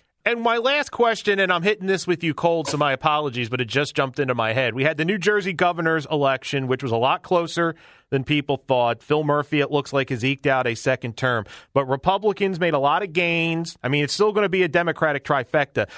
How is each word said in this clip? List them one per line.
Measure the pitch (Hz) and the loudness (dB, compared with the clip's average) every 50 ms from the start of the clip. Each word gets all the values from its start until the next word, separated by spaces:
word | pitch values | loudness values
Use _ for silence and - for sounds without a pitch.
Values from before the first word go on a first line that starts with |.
| _ _ _ _ - | _ _ _ _ -2
And | 220 240 233 | -2 -2 0
my | 233 233 233 240 | 0 0 0 2
last | 226 262 285 294 262 - | 2 0 0 0 -2 -4
question, | - - 240 233 220 - - 208 202 196 | 0 2 2 2 2 0 0 -2 2 2
and | 190 185 | 2 2
I'm | 180 170 | 2 2
hitting | 170 208 214 - 185 | 2 0 -2 0 0
this | 190 190 175 - | -2 -2 -2 0
with | 180 175 - | -2 -2 -2
you | 170 160 139 | 0 -4 -4
cold, | - - 170 170 165 143 - | 0 0 0 0 0 -2 -2
so | 160 | -2
my | 147 147 143 | 0 2 0
apologies, | 131 - - 156 151 151 151 139 117 123 120 107 | 0 0 0 0 2 2 0 -2 -4 -4 -4 -4
but | 123 123 | -4 -4
it | 123 107 | -4 -2
just | 110 139 147 - - | 0 -2 -2 0 0
jumped | - 139 131 - - | -2 -2 -2 0 -2
into | 139 131 123 | -2 0 0
my | 117 113 110 | 0 0 0
head. | 110 135 131 117 110 | 0 0 0 -2 0
We | 135 135 | 0 0
had | 156 160 143 | 0 0 0
the | 160 | -2
New | 175 214 | -2 -2
Jersey | 196 160 208 208 202 175 196 175 | 0 0 0 0 0 -2 -2 -2
governor's | - 185 175 170 170 165 165 160 160 135 135 | 0 0 0 0 0 0 0 0 0 -2 -2
election, | 160 147 143 135 131 127 - - 143 139 131 127 | -2 2 2 2 0 0 -4 -4 -4 -4 0 0
which | 127 127 | -2 -2
was | 139 120 | 0 -2
a | 113 113 | 0 2
lot | 123 139 165 - | 2 2 0 0
closer | - - 185 170 170 151 - 170 170 165 160 _ - - - _ _ - | 0 0 0 0 2 0 -2 0 0 0 -2 _ -16 -20 -20 _ _ -4
than | 139 135 | -4 -4
people | 127 - 151 147 143 - 139 - _ - | 0 0 0 0 0 -2 -4 -4 _ 0
thought. | 131 123 120 117 117 120 | 0 2 2 0 0 -4
Phil | - - 151 151 151 | -2 -2 0 0 2
Murphy, | 147 147 147 139 - 156 147 | 2 0 0 0 0 0 0
it | 139 - | 0 2
looks | 147 143 139 - 143 | 0 -2 -2 0 -2
like, | 139 131 - | -2 -2 0
has | 135 110 117 | -4 -2 -2
eked | 135 139 - - | -2 -2 0 0
out | 143 135 127 123 | 0 2 2 0
a | 120 113 | -2 -4
second | - - 135 131 - - 117 110 | -2 0 -2 -2 0 -4 -10 -6
term. | - 135 127 120 110 98 - - - - _ | -2 -2 0 0 0 -4 -6 -14 -20 -20 _
But | - 139 139 | -2 -2 0
Republicans | 127 135 135 - 180 196 196 208 214 190 - 202 190 190 160 | 0 -2 0 0 0 0 2 0 -2 0 0 -2 -2 0 0
made | 180 170 151 | 0 2 2
a | 135 | 2
lot | 139 143 156 185 | 2 2 2 2
of | 208 175 151 | -2 -2 -2
gains. | 180 175 170 170 165 165 165 165 165 170 165 - _ | -2 0 0 0 0 0 0 -2 -4 -4 -8 -10 _
I | - 127 | -4 -2
mean, | 143 147 147 | 0 0 0
it's | - | 0
still | - - 208 214 | 0 2 2 2
gonna | 190 208 208 185 | 2 2 0 2
be | 185 185 | 2 2
a | 180 160 | 0 2
Democratic | 135 170 170 165 160 - 165 156 143 135 - | 2 0 0 0 0 0 0 0 0 -2 -2
trifecta. | - 147 135 120 - - 151 139 - - 123 101 - - | 0 0 0 0 0 0 0 0 0 0 -2 -2 -2 -6